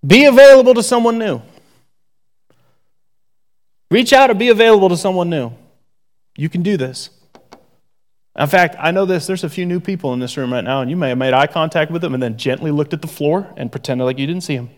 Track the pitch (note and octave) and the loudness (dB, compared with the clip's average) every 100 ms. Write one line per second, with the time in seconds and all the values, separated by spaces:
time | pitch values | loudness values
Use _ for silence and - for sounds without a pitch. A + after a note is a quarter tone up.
0 | C#3 G#3+ D4 B3+ C#4 C4+ B3 A#3+ A3 A#3+ | 4 6 6 8 10 10 8 2 0 0
1 | A#3 A#3 A3 B2 - _ _ _ _ _ | 0 -2 -6 -8 -12 _ _ _ _ _
2 | _ _ _ _ _ _ _ _ _ _ | _ _ _ _ _ _ _ _ _ _
3 | _ _ _ _ _ _ _ _ _ G3+ | _ _ _ _ _ _ _ _ _ -2
4 | B3 C4+ C4+ G3+ A#3+ A3 A3+ G#3+ F#3+ F3 | 2 4 4 2 2 4 4 4 2 -2
5 | G3+ F#3 F3 E3 A#2+ A#2+ _ _ _ _ | -4 -4 -4 -4 -8 -12 _ _ _ _
6 | _ _ _ - D3+ F3 F3 G3 C3 C3 | _ _ _ -10 -8 -6 -4 -4 -4 -10
7 | - _ _ _ _ - _ _ _ _ | -18 _ _ _ _ -20 _ _ _ _
8 | _ _ _ - C#3+ F#3 F3 - D#3 F3+ | _ _ _ -8 -2 0 0 -2 -4 -2
9 | F#3+ F3+ D3 F#3+ D#3+ D3 F3+ F3 F3 F#3+ | -2 -4 -4 -8 -8 -8 -6 -6 -6 -8
10 | C#3 B2 B2 - B2+ B2 G#2 C3+ B2+ E3+ | -6 -6 -8 -8 -6 -6 -4 -6 -4 -4
11 | C#3+ B2+ C3 C3 D3 E3+ D#3+ E3 D#3 E3 | -4 -4 0 2 0 -2 -4 -4 -4 -6
12 | E3+ B2+ B2 A2 C3 B2+ D#3+ D3 D3 D#3+ | -6 -6 -8 -6 -6 -6 -4 -4 -4 -8
13 | D#3+ - D3 F3 G3 - A#2+ D3 - B2+ | -12 -6 -4 -4 -6 -12 -12 -12 -8 -4
14 | B2+ C3 C#3 F3+ E3+ C#3 A#2+ | -4 -4 -6 -8 -8 -8 -8